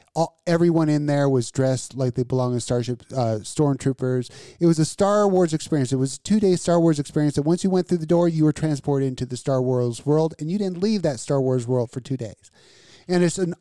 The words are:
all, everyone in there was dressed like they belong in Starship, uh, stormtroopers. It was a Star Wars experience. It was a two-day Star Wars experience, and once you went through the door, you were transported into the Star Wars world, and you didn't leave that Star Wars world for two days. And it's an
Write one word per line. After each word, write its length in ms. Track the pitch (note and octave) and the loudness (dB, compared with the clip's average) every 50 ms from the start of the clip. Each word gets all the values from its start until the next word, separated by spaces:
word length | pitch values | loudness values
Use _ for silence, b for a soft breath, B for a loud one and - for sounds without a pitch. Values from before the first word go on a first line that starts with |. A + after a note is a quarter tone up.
| b b _ | b b _
all, 280 | D#3+ E3 - - _ _ | -4 -4 -4 -6 _ _
everyone 440 | F3 E3+ E3 F3 E3+ D#3+ E3 D#3+ D3+ | -2 2 2 4 4 4 4 2 2
in 160 | D3+ D3 D3 | 2 0 0
there 240 | D3 C#3+ C#3+ C#3+ C#3 | 0 0 2 2 2
was 200 | C3+ B2 A#2 - | 2 0 0 -2
dressed 460 | - C3+ C3 C3 C3 B2 - - - | -2 0 0 0 0 -2 -4 -10 -6
like 200 | B2+ C3 B2 - | -4 -4 -2 -2
they 80 | C3 A#2+ | -2 -4
belong 300 | A#2 C3 B2+ B2 B2 B2 | -2 -2 -2 0 0 -2
in 60 | A#2+ | -4
Starship, 420 | - - B2+ A#2+ A2+ B2 B2 A#2 - - F3 | -2 -2 -2 -2 -2 -4 -6 -8 -10 -8 -4
uh, 260 | C3 A#2+ A2+ A2 G#2+ | -2 -2 0 -2 -4
stormtroopers. 880 | G2 - - - D3+ C#3+ C3+ B2+ - C#3 C3 - C3 B2+ B2+ B2+ A#2+ - B B B B B B | -6 -6 -2 0 0 0 0 0 -2 -4 -2 -2 -2 -2 -2 -2 -4 -8 B B B B B B
It 60 | E3+ | 2
was 140 | E3+ E3 D3+ | 2 4 2
a 60 | D#3 | 0
Star 440 | - - - G3 G3 G3+ G#3 G#3 G3 | -2 0 0 0 2 4 4 2 4
Wars 240 | F#3 F#3 F3+ D#3 D#3+ | 4 2 2 2 0
experience. 400 | D3+ - - D#3+ D3 B2+ - C#3 | -6 -4 -2 -2 0 0 0 0
It 40 | |
was 200 | B2+ C3+ C3+ - | -2 -2 -2 -4
a 20 | - | -10
two-day 380 | - - G#3 A3 G3+ F#3+ F3+ | -2 0 0 2 4 2 2
Star 200 | E3 - F3+ E3+ E3+ | 2 2 2 2 4
Wars 200 | E3 E3 D#3 D3 | 4 4 2 0
experience, 380 | C#3 - - D#3 D3+ D3 - | -4 -4 -2 0 0 0 0
and 80 | D3+ C#3+ | 0 0
once 180 | D#3 F3 - - | 0 0 0 0
you 60 | F#3+ | 0
went 180 | F#3 F3+ E3+ | 0 0 0
through 120 | - F3+ E3+ | 0 -2 -2
the 60 | D#3 | 0
door, 220 | D3+ E3+ E3+ F3 | 0 2 2 2
you 160 | E3+ D#3+ D#3 D3+ | 2 2 2 2
were 100 | D3+ - | 2 2
transported 540 | - D#3+ D#3 D3 C#3 - D3 C#3+ C3+ C3+ | 0 -2 -2 -2 -2 -2 -2 0 0 0
into 180 | C3 B2+ - B2+ | -2 -4 -6 -6
the 120 | B2+ B2+ | -8 -8
Star 240 | A#2 - C#3+ C3+ C3 | -6 -4 -2 0 0
Wars 440 | B2+ C3 B2+ B2 B2 A#2+ A2+ - - | 0 0 0 0 0 -2 -4 -4 -2
world, 300 | C#3+ D3 D#3 D#3+ D#3 D#3+ - | 0 2 2 2 0 -2 -6
and 120 | D3+ D#3+ | -6 -4
you 60 | F#3 | -4
didn't 220 | G#3+ G3+ F#3 F3+ E3+ | -2 -2 -4 -2 -2
leave 240 | G3 A3 G#3+ G3 E3 | 0 0 0 0 0
that 180 | D#3 B2+ A#2+ | -2 -4 -4
Star 200 | - - C#3+ C#3 | -4 -2 0 0
Wars 240 | C3 C3 B2+ B2+ A2+ | 2 2 0 0 0
world 240 | A#2+ B2+ B2 A#2 - | -2 -2 -2 -2 -4
for 120 | - C3 | -8 -12
two 160 | A#2 - C3+ | -8 -6 -6
days. 340 | A#2+ A#2 G2+ F2+ - _ _ b b b b b b b b b b b | -6 -6 -10 -12 -18 _ _ b b b b b b b b b b b
And 160 | - F3+ F3 F3 | -2 2 2 2
it's 140 | E3+ - F#3+ | 2 0 -2
an 160 | F#3 E3+ E3+ - | -4 -4 -4 -4